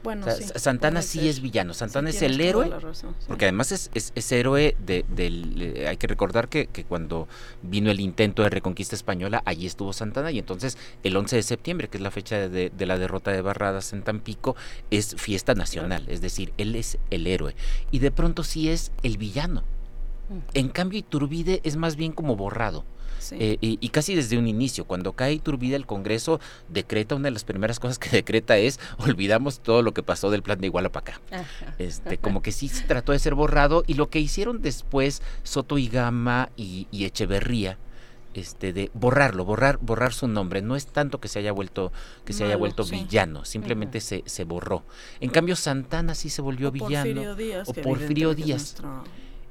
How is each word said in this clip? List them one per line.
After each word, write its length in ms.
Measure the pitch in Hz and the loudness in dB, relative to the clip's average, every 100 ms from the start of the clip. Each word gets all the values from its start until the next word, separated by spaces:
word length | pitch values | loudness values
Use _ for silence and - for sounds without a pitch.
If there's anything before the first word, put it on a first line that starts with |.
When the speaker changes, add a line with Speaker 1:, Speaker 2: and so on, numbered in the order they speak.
Speaker 1:
Bueno, 200 | 226 208 196 | -6 -4 -2
Speaker 2:
O 40 | |
sea, 60 | 113 | -2
Speaker 1:
sí, 80 | |
Speaker 2:
Sa-, 160 | 202 120 | -4 0
Santana 400 | - 123 151 170 | 0 2 2 2
Speaker 1:
puede 80 | 156 | 0
Speaker 2:
sí 120 | 160 | 2
Speaker 1:
ser. 80 | 151 | 2
Speaker 2:
es 100 | 135 | 2
villano, 300 | 131 107 90 | 0 0 0
Speaker 1:
Sí, 60 | 82 | -4
Speaker 2:
Santana 300 | 110 139 156 | -2 0 0
es 100 | - | 2
Speaker 1:
tienes 180 | 143 135 | 2 4
Speaker 2:
el 0 | 170 | 4
Speaker 1:
toda 140 | 208 330 | 4 2
Speaker 2:
héroe, 40 | |
Speaker 1:
la 100 | - | -2
razón, 340 | 156 - - - | -6 -8 -6 -6
sí. 60 | - | -4
Speaker 2:
porque 200 | - 98 | 2 4
además 260 | 95 135 | 4 0
es, 180 | 190 - | -2 -2
es, 180 | 113 - - | -4 -4 -4
es 160 | - | 2
héroe 420 | 123 123 139 147 - 95 | 2 4 6 6 4 2
de, 200 | 90 87 | 0 0
del, 540 | 87 90 85 85 85 | 0 0 0 -2 -2
eh, 260 | 87 62 73 | -2 -2 -4
hay 80 | 87 | 0
que 120 | - | 0
recordar 420 | 104 185 117 113 | 2 4 2 2
que, 180 | 156 - | 0 -2
que 160 | - | -6
cuando 460 | 82 87 80 82 78 - - - | -4 -4 -2 -4 -4 -10 -14 -12
vino 280 | 90 101 107 | -2 2 4
el 120 | 101 | 4
intento 420 | 98 - 107 98 | 0 2 2 6
de 60 | 104 | 4
reconquista 460 | 98 95 90 95 107 | 4 -2 -4 -4 -4
española, 440 | - 90 95 113 - | -4 -2 -2 0 0
allí 200 | 82 87 | -2 -4
estuvo 280 | - 101 | -6 -6
Santana, 360 | 101 107 127 156 | -4 -4 -2 -2
y 60 | 127 | -4
entonces 380 | - 92 131 - - - | -4 -4 -4 -6 -14 -4
el 120 | 98 95 | 0 2
once 220 | 101 120 | 2 2
de 60 | |
septiembre, 440 | 101 120 - 180 104 | 2 -4 -4 -4 -4
que 80 | 101 | -4
es 40 | |
la 80 | 98 | -4
fecha 380 | 104 101 107 95 | -6 -4 -2 0
de, 200 | 90 90 | 0 -2
de 160 | 95 92 | -2 0
la 120 | 92 | 0
derrota 340 | 92 95 - | 0 -2 0
de 100 | 95 | 0
Barradas 520 | 95 95 101 98 95 | 0 0 0 0 -4
en 100 | 101 | -4
Tampico, 540 | 107 107 107 - 131 127 - - - | -2 -4 -4 -4 -4 -4 -8 -10 0
es 240 | 104 104 98 | 2 2 -4
fiesta 360 | - 95 - 104 | -2 0 2 2
nacional, 480 | 82 85 85 87 67 | 2 0 -2 -2 -2
es 100 | 85 | -2
decir, 320 | 90 92 92 - | -2 -2 -2 -2
él 180 | 107 117 | -2 0
es 220 | 117 - - | 0 0 0
el 160 | 92 82 | 0 2
héroe, 300 | 90 73 - - - - | 2 0 0 2 2 4
y 100 | 123 | 4
de 120 | 135 | 4
pronto 320 | 135 170 165 | 6 4 2
sí 240 | 160 160 156 | -2 0 2
es 240 | 165 - - | 2 0 0
el 140 | 123 104 | 0 0
villano. 460 | 107 113 170 143 - - - - - - - | -2 -2 0 0 0 -2 -4 -6 -4 -4 -6
Speaker 3:
Ujú. 120 | 185 139 | -6 -2
Speaker 2:
En 140 | 139 131 | 0 2
cambio, 320 | 151 185 208 | 0 -2 -2
Iturbide 600 | 208 - 143 160 170 185 | -2 0 0 0 2 2
es 140 | 160 151 | 2 0
más 180 | 165 147 | 0 0
bien 160 | 160 | -2
como 240 | 156 151 107 | -2 0 0
borrado. 480 | 98 101 110 76 - - - - | 0 0 -2 -2 -8 -8 -6 -4
Speaker 1:
Sí. 180 | - - | -6 0
Speaker 2:
Eh, 180 | 110 107 | 2 2
y, 160 | 113 110 | 2 0
y 100 | 117 | 0
casi 260 | 151 151 185 | 0 2 2
desde 220 | 117 120 | 4 2
un 100 | 117 | 4
inicio, 360 | 107 131 - | 2 0 -2
cuando 300 | - 90 95 | -4 -2 -2
cae 180 | - 131 | 0 0
Iturbide, 460 | 151 160 135 127 139 | 0 0 0 0 -2
el 80 | 135 | -2
Congreso 560 | 101 98 113 165 160 - - - | -4 0 0 2 0 -2 -16 -4
decreta, 480 | 101 - 107 107 143 | -4 0 0 2 0
una 120 | 143 | 0
de 20 | |
las 140 | 117 - | -2 -4
primeras 340 | 98 107 117 | -2 0 0
cosas 180 | 123 123 | -4 -4
que 120 | - | 2
<laughs> 20 | |
decreta 460 | 113 - 110 107 110 | 2 4 2 6 6
es, 240 | 117 - - - | 6 0 -10 -2
"Olvidamos 640 | 117 92 98 110 139 127 | 0 2 4 4 2 -2
todo 200 | - 117 | 4 6
lo 120 | 113 | 6
que 100 | 90 | 0
pasó 260 | 82 90 101 | -2 0 2
del 140 | 104 | 2
plan 160 | 95 101 | 2 0
de 80 | 95 | 0
Iguala 240 | 87 92 | 0 0
para 220 | - - | -2 -8
acá". 80 | - - | -12 -10
Speaker 3:
Ajá. 420 | 185 160 - - - | -10 -10 -10 -8 -6
Speaker 2:
Este, 380 | 180 - - - | -6 -6 -4 0
como 240 | 208 190 | 2 0
que 100 | - | 0
sí 160 | - 139 | -2 -2
se 160 | - | -2
trató 300 | - 127 - | 2 2 4
de 60 | 143 | 4
ser 140 | 156 | 4
borrado, 520 | 143 147 147 143 165 165 | 4 4 6 6 6 4
y 60 | |
lo 160 | 139 147 | 2 2
que 100 | 156 | 2
hicieron 420 | 147 - 214 240 | 0 0 0 0
después 600 | 165 - - 139 135 139 - - | -2 -2 0 2 2 0 -6 -6
Soto 340 | - 180 - 143 | -2 -2 0 0
y 100 | 123 | 2
Gama 600 | 127 120 120 120 120 127 - | 2 2 2 2 2 0 -6
y, 300 | 98 90 95 | -8 -8 -8
y 140 | 101 95 | -4 -2
Echeverría, 720 | - 95 98 107 120 95 95 - - - - - | 0 2 2 2 2 0 -4 -10 -12 -14 -16 -12
este, 400 | - 95 - 95 | -10 -10 -6 -4
de 180 | 90 98 | -2 -4
borrarlo, 520 | 113 123 139 135 92 90 | 2 4 6 4 2 0
borrar, 320 | 107 135 135 | 4 4 4
borrar 300 | 117 113 127 | 0 0 0
su 160 | 123 123 | 0 0
nombre. 340 | 107 92 95 | 0 0 -2
No 140 | 104 139 | -2 -4
es 120 | 139 | -2
tanto 340 | - 143 139 | -2 -2 -2
que 80 | 107 | -6
se 100 | 104 | -4
haya 140 | 104 | -2
vuelto, 400 | 101 95 - 92 - - - - | -2 -4 -4 -4 -4 -10 -12 -8
que 80 | |
se 100 | 104 | -2
haya 100 | 104 104 | 2 2
Speaker 1:
Malo, 40 | |
Speaker 2:
vuelto 240 | 104 - | 0 0
Speaker 1:
sí. 120 | 95 92 | -2 -2
Speaker 2:
villano, 500 | 92 104 90 73 - | 2 2 2 -2 -8
simplemente 540 | 110 107 110 107 113 | -6 -4 -4 -4 -6
Speaker 3:
Ujú. 80 | - | -6
Speaker 2:
se, 160 | 92 - | -6 -6
se 180 | - | -8
borró. 400 | 85 85 - 92 - - - - | -4 -4 -2 -4 -4 -16 -16 -8
En 80 | 127 | 2
cambio, 260 | 160 175 180 | 2 4 0
Santana 580 | 156 135 131 160 165 | 0 -2 -2 0 0
sí 160 | 160 151 | 0 -4
se 120 | - | -4
volvió 280 | 135 127 139 | -4 -2 -2
Speaker 1:
O 40 | |
Porfirio 300 | 135 - 143 | -2 -2 0
Speaker 2:
villano, 320 | 139 - - 202 | 0 -2 -6 -6
Speaker 1:
Díaz, 340 | 220 185 196 | -6 -6 -6
Speaker 2:
o 40 | |
Speaker 1:
que 80 | - | -4
Speaker 2:
Porfirio 480 | 131 131 151 151 160 | 0 0 0 2 2
Speaker 1:
evidentemente 100 | 151 | 2
es 40 | 151 | 0
Speaker 2:
Díaz. 360 | 131 147 - | -2 -4 -8
Speaker 1:
nuestro 200 | 143 131 - - - - - | -8 -8 -12 -14 -14 -14 -8